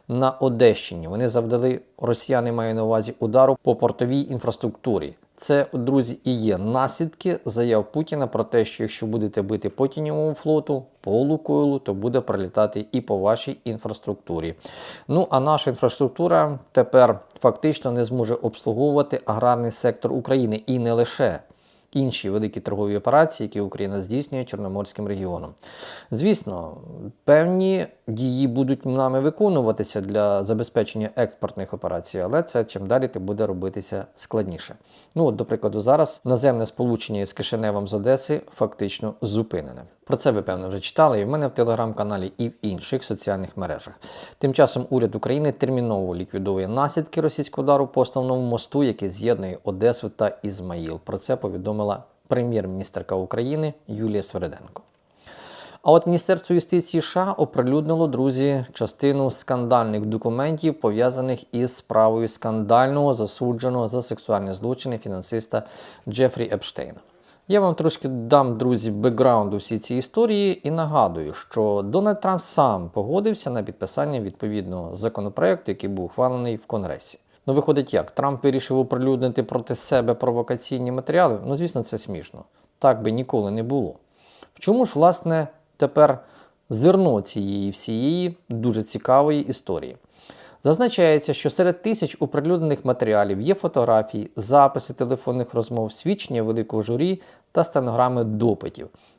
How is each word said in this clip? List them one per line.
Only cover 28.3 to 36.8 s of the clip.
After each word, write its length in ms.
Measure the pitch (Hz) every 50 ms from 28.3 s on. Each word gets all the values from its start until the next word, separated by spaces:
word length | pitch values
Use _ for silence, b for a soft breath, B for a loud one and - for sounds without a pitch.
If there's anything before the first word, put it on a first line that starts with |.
| 123 131 139
будуть 380 | 127 117 135 135 131 139 131 -
нами 340 | 131 127 135 131 131 131 135
виконуватися 840 | 135 156 - - 214 202 175 139 117 110 104 - 101 - - 107
для 420 | 95 98 101 107 104 104 101 98 95
забезпечення 680 | 104 113 110 113 - - 117 104 - - 110 107 107 -
експортних 580 | 127 117 - - _ 107 98 - 98 95 - -
операцій, 460 | 85 - 87 90 87 - - - 95
але 240 | 90 98 131 165 170
це 220 | - - 120 110
чим 220 | - - 98 98
далі, 200 | 95 120 131 131
тим 160 | - - - 92
буде 240 | 98 104 101 107
робитися 580 | 98 92 90 92 95 - 101 95 - - 98 92 - _
складніше. 600 | - - - - 110 98 95 85 78 - - - - b b b b b b _
Ну 100 | 160 165
от, 100 | 131 110
до 100 | 98 110
прикладу, 360 | - 113 107 - 107 104 107
зараз 400 | 101 123 143 156 151 - - - -
наземне 420 | 123 127 113 135 135 120 117 113
сполучення 560 | - - -